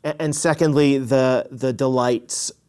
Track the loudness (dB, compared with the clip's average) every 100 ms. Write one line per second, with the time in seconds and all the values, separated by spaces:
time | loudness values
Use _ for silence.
0 | -8 -6 -4 -2 -2 2 2 4 4 2
1 | 2 2 2 0 -4 -6 -4 -2 0 0
2 | 0 -2 -4 -8 -8 -12